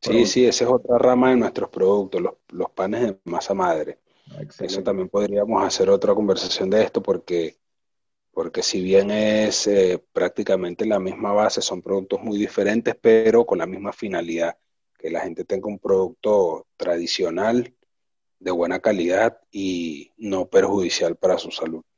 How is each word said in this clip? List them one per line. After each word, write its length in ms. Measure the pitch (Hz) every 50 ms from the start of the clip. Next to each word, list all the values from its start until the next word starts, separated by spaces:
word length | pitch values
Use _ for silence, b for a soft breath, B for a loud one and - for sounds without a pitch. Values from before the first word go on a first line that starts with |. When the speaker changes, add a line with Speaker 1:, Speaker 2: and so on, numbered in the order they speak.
Speaker 1:
Sí, 80 | - -
Speaker 2:
Pronto. 180 | 107 117 120 104
Speaker 1:
sí, 180 | - 131 123
esa 200 | 120 113 - 127
es 40 | 120
otra 280 | 127 123 - - 123 120
rama 320 | 123 127 127 123 127 131
de 80 | 131 123
nuestros 320 | 113 104 - - 101 -
productos, 520 | - - 95 95 101 104 98 95 95 92
los, 120 | 87 90 - _ _ _
los 200 | - 87 90 -
panes 300 | _ - 95 95 104 113
de 180 | 123 110 95 - _
masa 300 | - 85 - - - -
madre. 460 | 196 185 180 165 156 - - - _ _ _ _ _ _ -
Speaker 2:
Ah, 100 | - -
excelente. 240 | - - - - -
Speaker 1:
Eso 180 | - 95 95 92
también 240 | 98 98 95 92 92
podríamos 540 | - 101 104 101 101 101 104 107 113 98 98
hacer 260 | 95 - - 95 92
otra 240 | 98 98 101 104 101
conversación 560 | 101 104 101 92 90 - 92 - - 98 95
de 140 | 101 107 107
esto 180 | 95 - 117
porque, 560 | 101 - 98 90 - - 90 85 82 78 - _ _ _ _ _ _ _ _ _ _ _ _ _ _ _
porque 300 | _ - 82 85 - 113
si 200 | 110 - - 98 92
bien 280 | 92 95 98 98 101
es, 540 | 104 107 107 107 107 107 107 104 98 - - 107
eh, 360 | 101 98 95 90 90 90 _ _
prácticamente 760 | _ - 87 90 - - 104 - 98 95 92 87 90 - 110
la 140 | 110 107 101
misma 320 | 92 92 92 - 110 104
base, 300 | 101 104 107 104 - -
son 200 | - - 98 90
productos 400 | - - 98 98 95 - - 98
muy 160 | - 113 104 101
diferentes, 580 | 104 104 - - 101 95 107 117 113 - 110 -
pero 460 | _ 117 113 113 113 110 110 117 117
con 120 | - - 90
la 80 | 82
misma 280 | 87 92 95 101 101 -
finalidad, 640 | - - 104 92 85 85 85 82 82 82 85 85 _ _ _ _ _ _ _ _ _
que 100 | - 82
la 120 | 82 82
gente 240 | - 90 82 80 90
tenga 220 | _ 98 95 98 107
un 120 | 104 95
producto 880 | _ - 98 95 95 90 82 _ - 110 107 104 95 85 80 78 - _ _ _
tradicional, 960 | - 85 87 85 85 82 - - 95 85 82 87 98 110 117 123 120 - _ _ _ _ _ _ _ _ _ _ _ _ _ _
de 120 | - 90
buena 280 | 90 85 85 85 90 90
calidad 600 | - 110 104 95 82 87 90 95 110 117 117 - _ _
y 600 | _ 104 98 95 92 87 85 82 76 71 73 _ _ _
no 300 | 110 104 95 92 90 -
perjudicial 680 | - 98 95 95 98 101 92 85 - - 90 85 85
para 220 | - - 92 - -
su 120 | - 82
salud. 340 | - - - 82 80 80 - _ _